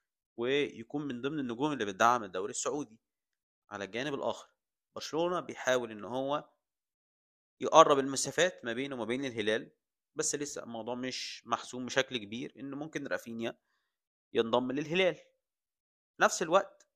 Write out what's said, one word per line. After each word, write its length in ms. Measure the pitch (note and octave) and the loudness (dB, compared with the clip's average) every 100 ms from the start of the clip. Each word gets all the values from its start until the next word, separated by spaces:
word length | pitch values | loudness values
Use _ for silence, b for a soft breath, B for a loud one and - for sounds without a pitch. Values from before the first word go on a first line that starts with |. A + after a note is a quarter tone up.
| _ _ _ - | _ _ _ -6
ويكون 680 | A#2+ C#3+ C#3 - A2+ D3 D3 | 0 2 0 -4 -8 -6 -4
من 160 | A#2+ | -4
ضمن 160 | C3+ D#3 | -4 -4
النجوم 340 | B2 A#2 D3+ | -4 0 0
اللي 120 | C#3 | 0
بتدعم 400 | G2+ F#2+ A#2 B2 | -2 4 6 6
الدوري 260 | G2+ F#2 G#2 | 0 -4 -4
السعودي. 500 | B2 C3+ D3 - - _ _ _ _ _ _ _ | -4 -4 -4 -6 -12 _ _ _ _ _ _ _
على 140 | G#2 | -8
الجانب 300 | G2 A2 D3 | -6 -4 -4
الآخر 360 | C3+ A2 - - _ _ _ _ | -2 -2 -4 -8 _ _ _ _
برشلونة 460 | - - D3+ F3 F3 | -12 -6 0 0 0
بيحاول 500 | B2 A#2 C3 B2+ A#2 | -4 -6 0 0 0
إن 140 | G#2+ | -8
هو 460 | G#2 B2+ C3+ D3 C#3+ _ _ _ _ _ _ _ _ _ _ _ | -6 -4 -2 -2 -4 _ _ _ _ _ _ _ _ _ _ _
يقرب 380 | B2 D#3 D3+ C#3 | 6 10 10 8
المسافات 640 | C3+ C3+ C#3 C#3+ F3+ F3+ | 4 0 -2 2 2 2
ما 80 | A#2 | -6
بينه 220 | A#2 C#3 | -4 -4
وما 100 | C3 | -4
بين 200 | A2 B2+ | -2 -2
الهلال، 460 | C#3 A2+ G#2 A2+ D3 _ _ _ _ | -2 -2 0 0 -2 _ _ _ _
بس 200 | D3 D#3 | -4 -2
لسه 280 | C#3+ C#3+ - | -2 -6 -8
الموضوع 320 | A#2 A#2 A2+ | -10 -8 -6
مش 480 | B2 B2+ - - - A2+ | -4 -4 -6 -8 -10 -4
محسوم 400 | A2 - B2+ B2 | -4 -4 -10 -2
بشكل 300 | C3+ B2+ B2 | 0 0 -2
كبير 360 | G2+ A#2+ C#3+ - | -8 -10 -10 -12
إن 180 | C#3 | -12
ممكن 320 | C#3 D#3 D#3 C#3 | -10 -8 -8 -6
رافينيا 520 | F2+ A#2 A#2 A#2 - _ _ _ _ _ _ _ | -6 -6 -6 -6 -8 _ _ _ _ _ _ _
ينضم 400 | - A2+ A#2+ B2+ | 0 4 2 2
للهلال. 420 | C3+ D3+ F3 F#3 | -4 -2 2 2
في 1080 | D#3+ - _ _ _ _ _ _ _ _ - | 0 -12 _ _ _ _ _ _ _ _ 2
نفس 200 | G3+ - | 2 2
الوقت 460 | E3 F#3 - - _ | 4 4 2 -10 _